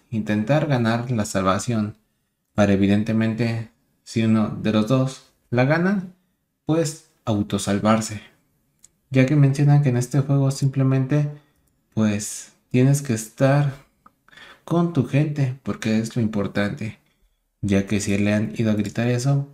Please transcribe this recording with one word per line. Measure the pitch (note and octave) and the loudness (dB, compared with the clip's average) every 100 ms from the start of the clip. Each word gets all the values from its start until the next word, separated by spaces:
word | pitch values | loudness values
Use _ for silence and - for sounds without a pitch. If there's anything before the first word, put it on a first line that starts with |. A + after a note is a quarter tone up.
| _ | _
intentar | A2+ G#2 G#2+ G#2+ D3 D3+ | -6 -2 -2 0 0 0
ganar | B2+ A2+ A#2 B2 | 0 0 -2 -2
la | A#2+ G2+ | -4 -4
salvación, | G2 F#2+ F#2+ - A2+ G#2+ - _ _ _ _ _ | -2 0 0 -2 -2 -4 -6 _ _ _ _ _
para | - G2+ | 0 2
evidentemente, | G2 G2 G2+ G#2+ A2 A2+ A2 A#2 A#2 A2 _ _ _ | 4 4 2 0 0 0 0 -2 -4 -10 _ _ _
si | - A#2 | -8 -2
uno | A2 A2 G#2+ | 2 2 0
de | G#2+ G2+ | -2 0
los | G#2+ G#2+ | 0 2
dos | C3 C3 - - _ - | 0 0 -6 -20 _ -4
la | A#2+ C3 | 0 2
gana, | D#3+ F3+ G#3 F3+ - _ _ _ _ - | 2 0 -2 -4 -14 _ _ _ _ -2
pues | D#3+ D3 - _ _ - | 0 -2 -6 _ _ -2
autosalvarse, | G#2 G#2 G2+ - G2+ G#2+ A2 A2 G#2+ - _ _ _ _ _ _ _ - | -2 0 -2 -2 0 2 2 0 -10 -16 _ _ _ _ _ _ _ -4
ya | C3 C3 | 0 4
que | D3+ | 4
menciona | C#3 C3+ D3 C#3+ | 4 4 4 4
que | C#3+ | 4
en | A#2+ | 0
este | B2+ C#3 | 0 -2
juego | C3+ C#3 C3+ | 0 0 0
simplemente, | C3 C3+ C3+ C3 C3 C3 D3 D3 D3 _ _ _ _ _ | 0 -2 0 0 0 0 0 -2 -6 _ _ _ _ _
pues, | - A2 G#2 G#2 - - _ _ | -2 0 0 -6 -12 -16 _ _
tienes | B2 C3 C#3+ | 2 4 2
que | D3 | 0
estar | A2 - - C3+ C#3 C#3+ - _ _ - _ _ - - - - | -4 -6 0 2 2 0 -4 _ _ -20 _ _ -20 -20 -16 -4
con | E3+ E3+ | -2 0
tu | E3+ A#2+ | 0 0
gente, | C3+ D3+ D3 C3+ B2+ | 0 0 -2 -4 -4
porque | - G2+ A2+ A2 | -8 -6 -2 -2
es | A2+ - | -2 -2
lo | |
importante, | G#2+ G#2+ G2 G#2 G2+ - A2 - _ _ _ _ _ _ | -2 -2 -4 -2 -4 -4 -10 -12 _ _ _ _ _ _
ya | G2+ G2 G2 | 0 0 0
que | G#2 | -2
si | G2+ G2 | 0 0
le | G2+ | 2
han | G#2 A2 - | 0 -2 -2
ido | A2+ | 0
a | G#2+ | 0
gritar | G#2+ - A#2+ | -2 -2 -2
eso, | B2 C3 C#3+ C#3 | 0 0 0 -2